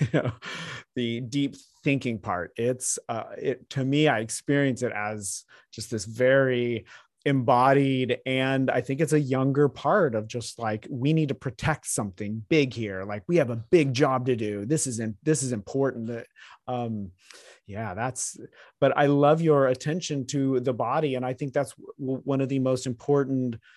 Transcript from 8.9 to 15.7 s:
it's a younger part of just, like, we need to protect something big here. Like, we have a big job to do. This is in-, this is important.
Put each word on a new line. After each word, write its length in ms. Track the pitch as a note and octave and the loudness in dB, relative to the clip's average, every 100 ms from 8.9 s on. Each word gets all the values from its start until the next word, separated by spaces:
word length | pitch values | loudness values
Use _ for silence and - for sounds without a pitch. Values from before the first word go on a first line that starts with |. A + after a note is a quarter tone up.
| C3+ | -2
it's 120 | D#3 | 2
a 60 | D3+ | 2
younger 480 | C#3 C3 C3+ C#3 C#3+ | 2 2 2 4 2
part 460 | - C#3+ G3 D#3+ A2 | 2 2 2 2 0
of 120 | A2 | -4
just, 320 | B2 A2+ - | -8 -10 -6
like, 280 | A2+ G#2+ - | -4 -4 -6
we 240 | B2+ C3+ | -4 0
need 160 | D#3+ D3+ | 2 0
to 60 | B2 | -4
protect 500 | C3+ - - C#3+ - | -8 -4 -2 -2 -4
something 560 | - G#2 - G#2 A2 G#2+ | -6 -6 -6 -8 -8 0
big 240 | D#3+ C3+ | 2 2
here. 300 | A#2 G#2+ F#2+ | -2 -6 -6
Like, 200 | G2 G#2 - | -8 -8 0
we 100 | E3+ | 0
have 120 | B2+ | 0
a 60 | A#2+ | -2
big 380 | - F3+ D#3 | 2 4 4
job 320 | A#2+ C#3+ C3 B2+ | 2 2 2 0
to 80 | A#2+ | -2
do. 300 | G#2+ G2+ G#2+ | -2 -4 -2
This 220 | D#3 C3+ | -2 -2
is 120 | A2+ | -4
in-, 180 | A2+ G2+ | -6 -4
this 180 | - D#3 | -2 0
is 80 | C3 | -2
important. 540 | A#2+ F#2+ | -6 -4